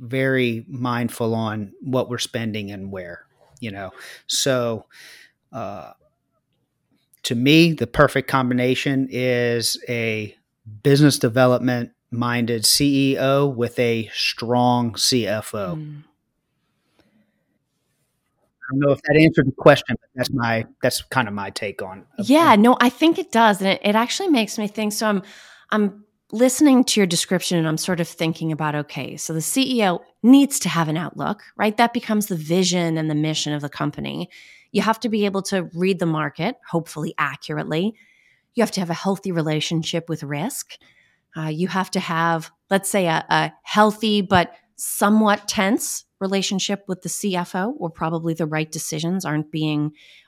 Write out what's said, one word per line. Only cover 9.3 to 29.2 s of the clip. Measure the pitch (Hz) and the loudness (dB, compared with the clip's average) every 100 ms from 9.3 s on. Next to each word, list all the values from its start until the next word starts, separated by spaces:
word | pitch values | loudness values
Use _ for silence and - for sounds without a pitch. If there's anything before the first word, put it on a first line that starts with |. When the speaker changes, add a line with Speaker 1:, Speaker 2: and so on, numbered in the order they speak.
| 123 120 117 110 - - | 0 0 0 -2 -4 -6
Speaker 1:
a | 120 113 110 104 - _ _ 107 107 | -4 -2 -4 -8 -12 _ _ -20 -2
business | 147 139 147 131 | 4 6 6 4
development | 127 117 127 123 123 123 120 _ _ | 0 4 4 4 2 -2 -4 _ _
minded | 117 120 120 117 117 107 | -4 -2 0 0 0 0
C | - 143 139 139 | 2 2 2 2
E | 135 | 2
O | 135 139 143 | 2 2 0
with | 120 117 - | 0 -4 0
a | 120 113 110 | 0 0 -4
strong | - - - 113 123 123 123 120 104 | -6 -6 -4 -2 2 2 2 0 -2
C | - 131 101 | 0 0 0
F | 107 - 107 | -4 -6 -8
O. | 95 156 | -6 -8
Speaker 2:
Mm. | 151 147 - _ _ _ _ _ _ _ _ _ _ _ _ _ _ _ _ _ _ _ _ _ _ _ _ _ | -10 -16 -20 _ _ _ _ _ _ _ _ _ _ _ _ _ _ _ _ _ _ _ _ _ _ _ _ _
Speaker 1:
I | - | -6
don't | 135 | -2
know | 143 | 0
if | 135 | 0
that | 151 147 | 2 4
answered | 160 160 139 | 6 4 0
the | |
question, | - 160 143 - 117 | 4 6 6 2 -8
but | _ | _
that's | 127 123 | -8 -4
my, | - 117 113 113 _ | -2 -2 -2 -4 _
that's | 127 - | -2 -2
kinda | - 131 110 | -4 -2 -2
my | 101 98 | -4 -8
take | - 104 - | -8 -10 -8
on | 95 98 - - | -12 -14 -16 -6
it. | 202 | 2
Speaker 2:
Yeah, | 294 330 214 | 4 6 6
no, | 233 254 | 6 6
I | 247 | 2
think | - 320 330 | 4 2 2
it | - | 0
does. | 226 226 190 | 2 4 4
And | 190 | 0
it, | 185 | 0
it | 202 214 | 0 0
actually | 240 - 392 | 0 -2 0
makes | 277 208 - | 2 0 -4
me | 208 | -6
think, | 208 214 | -4 -6
so | 208 220 | -2 -2
I'm, | 202 - - - - - | -2 -4 -16 -20 -20 -4
I'm | 214 208 - - _ _ | 0 0 -2 -20 _ _
listening | 214 254 247 302 254 | 2 2 6 6 6
to | 254 - | 4 2
your | 196 | 2
description | 170 - 180 - 175 | 2 0 -2 0 0
and | 160 | 0
I'm | 156 | -2
sort | - 175 | -2 -2
of | 170 | -4
thinking | - 165 151 160 | -4 -4 -4 -4
about, | 151 156 147 | -4 -4 -4
okay, | 147 - 127 | -6 -10 -12
so | 151 | -10